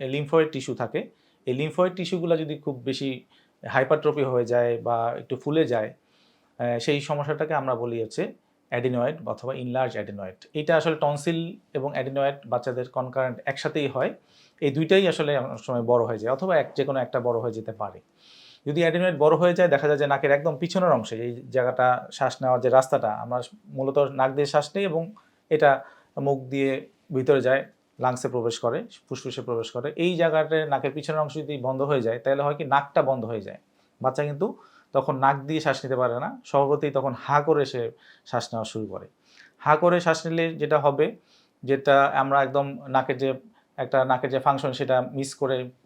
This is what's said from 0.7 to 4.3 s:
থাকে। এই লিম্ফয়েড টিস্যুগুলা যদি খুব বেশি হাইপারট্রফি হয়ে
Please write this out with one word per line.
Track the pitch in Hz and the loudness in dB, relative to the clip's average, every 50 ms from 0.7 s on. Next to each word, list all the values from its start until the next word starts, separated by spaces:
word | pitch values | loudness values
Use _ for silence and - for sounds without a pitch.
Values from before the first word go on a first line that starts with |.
| 123 | -6
থাকে। | - 120 110 - 165 226 - - _ _ _ _ _ _ | -4 -6 -4 -4 -6 -8 -8 -14 _ _ _ _ _ _
এই | 131 123 | -4 -2
লিম্ফয়েড | 131 151 156 156 180 180 185 180 | -2 -4 -2 0 0 0 0 0
টিস্যুগুলা | 196 175 - 196 175 170 170 170 | -4 -6 -4 -4 -4 0 0 0
যদি | 160 160 147 151 147 | 0 0 -4 -8 -8
খুব | - 151 135 127 | -8 -8 -8 -6
বেশি | 117 135 131 - 139 135 131 127 - _ _ _ _ _ _ _ - | -6 -6 -6 -4 -4 -6 -6 -8 -12 _ _ _ _ _ _ _ -10
হাইপারট্রফি | 120 - 131 131 131 156 147 - 151 139 147 | -2 0 0 2 4 2 2 2 0 0 0
হয়ে | 135 131 | 0 2